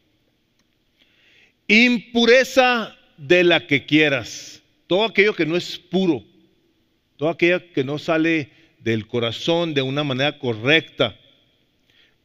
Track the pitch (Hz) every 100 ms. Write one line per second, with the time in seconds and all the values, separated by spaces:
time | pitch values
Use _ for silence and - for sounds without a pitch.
0 | _ _ _ _ _ _ _ _ _ _
1 | _ _ _ _ _ _ - 208 247 240
2 | - 233 233 247 254 - 247 240 208 -
3 | _ _ 139 175 175 165 - 139 - 147
4 | 151 135 110 - - - _ _ - 175
5 | 220 - 202 202 151 175 - - _ 180
6 | 190 135 - _ _ _ _ _ _ _
7 | _ _ 147 165 175 180 - - 131 147
8 | - 160 160 160 143 _ _ _ 113 113
9 | 104 120 117 113 - 170 170 143 131 139
10 | 147 127 143 147 123 110 120 160 - -
11 | 120 - _ _ _ _ _ _ _ _
12 | _ _